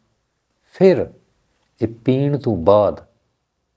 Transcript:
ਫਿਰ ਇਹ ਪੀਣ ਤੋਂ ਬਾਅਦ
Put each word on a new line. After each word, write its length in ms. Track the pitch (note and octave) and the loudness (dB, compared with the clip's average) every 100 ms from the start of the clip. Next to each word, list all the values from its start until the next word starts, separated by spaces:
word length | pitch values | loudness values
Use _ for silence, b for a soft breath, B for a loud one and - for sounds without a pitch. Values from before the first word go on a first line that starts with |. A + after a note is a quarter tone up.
| _ _ _ _ _ _ _ | _ _ _ _ _ _ _
ਫਿਰ 380 | - F#3+ C#3 F2 - _ _ _ _ _ _ | 0 2 2 -2 -12 _ _ _ _ _ _
ਇਹ 60 | A2+ | -8
ਪੀਣ 500 | A#2 - C3 C#3+ C#3+ | -6 -4 -2 -2 -4
ਤੋਂ 180 | B2 G2 | -4 -2
ਬਾਅਦ 500 | E2 G#2 G2 D2+ - _ _ _ _ _ _ | 2 2 2 -4 -14 _ _ _ _ _ _